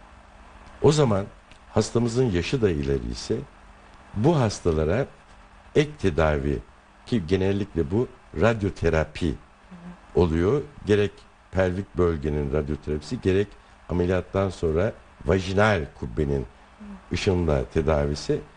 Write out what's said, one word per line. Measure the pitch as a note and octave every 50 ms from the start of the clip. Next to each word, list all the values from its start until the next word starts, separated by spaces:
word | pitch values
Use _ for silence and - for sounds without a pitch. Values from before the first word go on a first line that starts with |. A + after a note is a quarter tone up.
| - - - - - - - - - - - - - - - -
o | - C#3
zaman | D3+ D3+ C#3 A#2 G2+ F#2+ G#2 - - - - - - - - - -
hastamızın | A#2 G#2+ - - A#2 A#2+ A#2 A2+ B2+ C3 A#2
yaşı | F2+ E2+ E2+ - C#3+ B2+
da | A2 F#2+
ileri | D#2+ D2 C#2 C#2 C#2 B1+ A#1 A#1+
ise | A#1 - - - - - - - - - - - - - - - - - - - -
bu | G2+ A#2 D#3+ F3 C#3+
hastalara | A#2+ G2+ - - - F2 D#2 D#2 D#2 D#2 G2 B2+ C#3 - - - - - - - - - - - - - -
ek | C#3+ D3+ D3 - -
tedavi, | - F#2+ D2 E2 D#2+ D#2 D2+ C#2+ C2+ D2 C2+ C2 - - - - - - - - -
ki | - B2 A2 D#2+
genellikle | D#2 F#2+ F#2+ F#2 G2 G2 G2+ G#2 - - E2 D2+ C#2
bu | F#2+ A2+ B2 - - - - - - D#2+
radyoterapi | F#2+ A#2 A#2 G#2+ G#2 F#2 - - - E2+ D#2 D#2+ D#2 - - - F2+ D#2 - - - - - - - - - - F3 F3+ - - - - -
oluyor. | E2 F2+ D#2 D#2+ E2 F2 G#2 C#3 D3 - - - - -
Gerek | G2 G#2 G2+ G#2 G2 - - - - _ _ _ _
pelvik | - F#2 F#2 F2+ F2 G2 F#2+ - - F2
bölgenin | F2 E2+ E2 D2 C#2+ D2+ D2 D2 C#2+ C2+
radyoterapisi, | C#2+ D2+ C#2+ C#2+ D2 - - D2 D2+ D2+ - - B2 A2+
gerek | - F#2+ F#2 G2 G#2 - - - - - - - - -
ameliyattan | E2+ F2+ F2 F2+ F#2+ F2+ F2 - - G2 G2 F#2+
sonra | F2+ - F2 D#2+ D#2 E2 G2 A2+ - - - - - - -
vajinal | - F#2+ F#2+ F2 F#2+ F#2+ G2 G#2+ A2 G2+ E2 C#2+ - - -
kubbenin | - B1 A1 D#2 D2+ C#2 C#2+ C2+ A#1+ - - - - - - - - - - - - -
ışınla | F2+ - - G#2 F2+ F2+ F2 D#2+ D2 C2 -
tedavisi. | - - E2 C#2+ D#2+ D#2 D2 D2 D2 D2 - - - D3+ D3 - - -